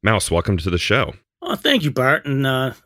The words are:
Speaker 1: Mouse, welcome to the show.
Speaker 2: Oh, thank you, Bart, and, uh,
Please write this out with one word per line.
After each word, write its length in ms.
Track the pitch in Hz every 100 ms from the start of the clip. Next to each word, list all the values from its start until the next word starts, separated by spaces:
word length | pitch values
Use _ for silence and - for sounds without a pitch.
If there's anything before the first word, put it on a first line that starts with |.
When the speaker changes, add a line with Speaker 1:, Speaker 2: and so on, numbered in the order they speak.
Speaker 1:
Mouse, 300 | 104 110 -
welcome 260 | 85 - 92
to 140 | 87
the 80 | 87
show. 340 | - 104 - - _ -
Speaker 2:
Oh, 120 | 339 -
thank 280 | - 254
you, 80 | 151
Bart, 340 | 127 127 151 143
and, 220 | 135 135
uh, 260 | 131 131 104